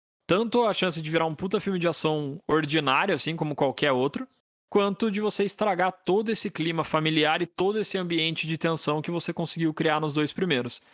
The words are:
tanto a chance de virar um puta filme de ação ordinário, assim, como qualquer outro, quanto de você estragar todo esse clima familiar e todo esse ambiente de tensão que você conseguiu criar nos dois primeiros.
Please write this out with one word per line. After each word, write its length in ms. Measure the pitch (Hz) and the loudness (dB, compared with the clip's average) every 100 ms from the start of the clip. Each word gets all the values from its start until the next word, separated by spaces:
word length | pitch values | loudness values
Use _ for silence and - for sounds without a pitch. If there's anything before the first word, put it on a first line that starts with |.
| _ _ - | _ _ 0
tanto 380 | 180 233 240 | 0 2 2
a 80 | 226 | 2
chance 280 | 185 185 160 | 2 0 -2
de 80 | 156 | -2
virar 160 | 160 165 | 0 0
um 80 | |
puta 260 | 151 190 208 | -2 -4 -2
filme 180 | - 185 | -2 0
de 100 | 170 | 0
ação 520 | 156 160 156 143 143 - | 0 0 0 -2 -6 0
ordinário, 640 | 156 151 156 139 135 196 | 2 2 0 2 2 2
assim, 220 | 156 - 165 | 0 0 -2
como 180 | 156 | -2
qualquer 380 | 143 139 - 147 | 0 0 2 2
outro, 340 | 131 135 - 262 _ _ _ - | 4 2 -2 -10 _ _ _ -2
quanto 400 | 208 202 196 226 | 2 2 0 -2
de 100 | 202 | 0
você 240 | 214 - | -2 0
estragar 480 | 202 - 214 175 185 | -2 0 0 2 0
todo 400 | 185 - 196 220 | -2 0 0 2
esse 180 | 220 208 | -2 -4
clima 320 | - 156 165 | -4 -4 -2
familiar 580 | 151 156 156 156 151 170 | 0 0 2 2 2 2
e 40 | 170 | -2
todo 320 | - 185 214 | 0 0 0
esse 180 | 202 196 | -2 -2
ambiente 480 | 180 170 160 160 156 | -2 0 -2 -2 -4
de 120 | 160 | -2
tensão 440 | 165 160 - 151 | -2 0 0 -2
que 80 | 151 | -2
você 220 | 170 - | -4 -4
conseguiu 400 | 170 165 - 165 | -4 -4 -2 -2
criar 260 | 151 160 151 | 0 2 2
nos 120 | 156 | 0
dois 200 | 143 151 | 0 -2
primeiros. 500 | - 185 135 123 - _ | 0 0 0 -2 -8 _